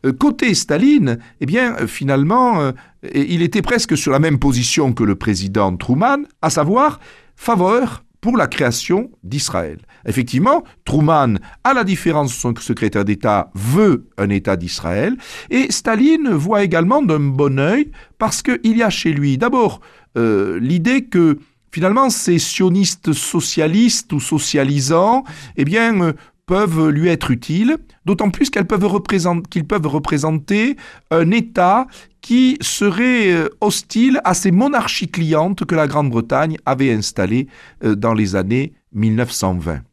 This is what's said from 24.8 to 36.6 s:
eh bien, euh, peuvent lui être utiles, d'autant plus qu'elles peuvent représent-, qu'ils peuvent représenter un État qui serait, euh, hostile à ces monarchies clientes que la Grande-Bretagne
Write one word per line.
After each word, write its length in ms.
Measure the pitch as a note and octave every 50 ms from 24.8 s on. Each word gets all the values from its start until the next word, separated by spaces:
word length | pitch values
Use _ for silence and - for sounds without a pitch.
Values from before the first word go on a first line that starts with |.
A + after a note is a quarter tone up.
| C3 C3+ D#3+ E3 F#3 G#3+ A#3+ C4 C4 - D#3 - - - -
eh 80 | - C3+
bien, 360 | D3 F3+ A3 A#3 A#3 A3 G3
euh, 100 | F3 D#3+ D3+ - - _ _ _ _
peuvent 460 | - F3+ F#3+ G#3+ F#3 E3 D#3+ D#3+ D#3
lui 180 | D3 D3 D#3+ F3
être 220 | E3+ D3+ - -
utiles, 460 | B2+ A#2+ - - D3+ F3+ A3 B3 D#4+ D#4+ - _ - _ _
d'autant 260 | E3+ G3+ - A3 G3+
plus 200 | F3 - C#4+ B3+
qu'elles 160 | - G#3 F#3+
peuvent 180 | - A3 G3+ F#3+
représent-, 580 | G3+ F3+ G#3 G3+ - G3+ F#3+ E3 F3+ F3 E3+ F3+ -
qu'ils 160 | - F3+ D3+
peuvent 220 | - G#3 G3+ D3+
représenter 880 | D3+ C3+ D#3 D3 - D#3+ D3 C#3 D#3+ D#3 D#3 C#3+ - G3+ G#3 A3 C4 C#4+ - - - - - _ _
un 200 | D#3+ E3 E3+ E3
État 560 | G#3 A#3 A3+ A3+ - F#3+ F3+ F3+ G3 A#3 C4 - - - - _ _ _
qui 380 | - - A3+ B3 C4 B3+ B3+ -
serait, 720 | - - - - G#3 G3+ F3 G3 A#3+ B3+ B3+ A#3+ G#3+ F#3+
euh, 160 | F3 E3 D#3 D3 - _
hostile 600 | G#3 G#3 - - - _ - A3 A#3+ C4+ C4+ C#4 -
à 100 | F#3 F3+
ces 160 | - - G3
monarchies 580 | F3 F#3 B3 C#4+ D4 A#3+ - - - - G3 -
clientes 560 | - E3+ E3 D#3 D#3+ D3+ D#3+ F#3 G3+ - -
que 100 | - F3
la 120 | D#3+ D3+
Grande-Bretagne 720 | C#3+ C#3 D3+ D3 C3+ A#2+ A#2 A#2 A#2 C3+ C3 D3+ D#3+ D#3 -